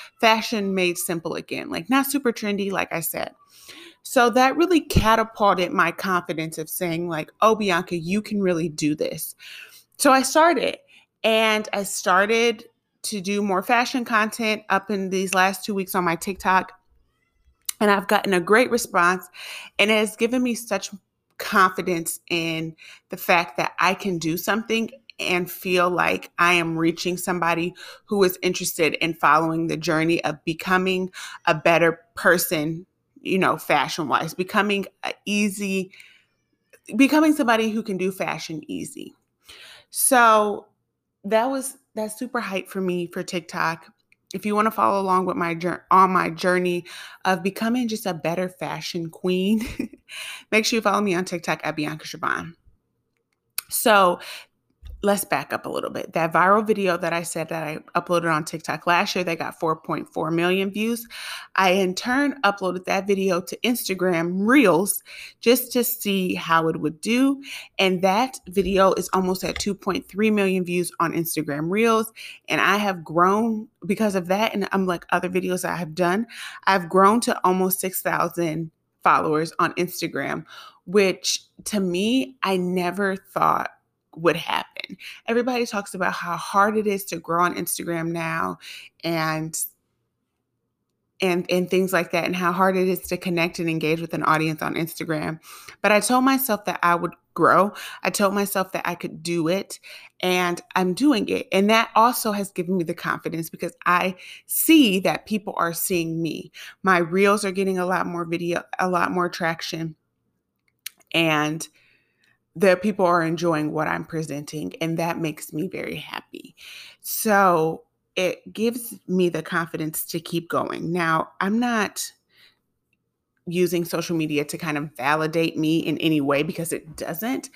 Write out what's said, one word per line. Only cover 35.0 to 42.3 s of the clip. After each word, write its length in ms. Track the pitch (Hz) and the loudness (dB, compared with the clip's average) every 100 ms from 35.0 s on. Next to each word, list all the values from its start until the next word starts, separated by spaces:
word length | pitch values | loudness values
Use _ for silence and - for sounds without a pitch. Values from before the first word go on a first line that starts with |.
a 100 | - - - | -10 -8 -4
easy, 680 | 208 208 202 202 190 185 - - _ _ _ _ _ _ _ - 214 | 0 0 -2 -2 -2 -4 -10 -20 _ _ _ _ _ _ _ -4 4
becoming 380 | 269 302 311 | 6 6 6
somebody 360 | 294 240 226 220 | 4 2 2 2
who 140 | 214 | -2
can 140 | 214 185 | -4 -4
do 140 | 185 | -4
fashion 500 | 185 160 156 - 160 - | -4 -6 -6 -8 -10 -10
easy. 500 | 90 - - - - _ _ - - - - _ | -10 -10 -12 -16 -18 _ _ -20 -20 -20 -20 _
So 760 | - - 254 233 220 208 202 - _ _ _ _ _ 196 | -4 2 6 8 6 4 -2 -10 _ _ _ _ _ 0
that 200 | 220 247 | 0 2
was, 320 | 269 254 - _ | -2 -6 -12 _
that's 240 | 220 214 - | -8 -8 -8
super 220 | 254 | -6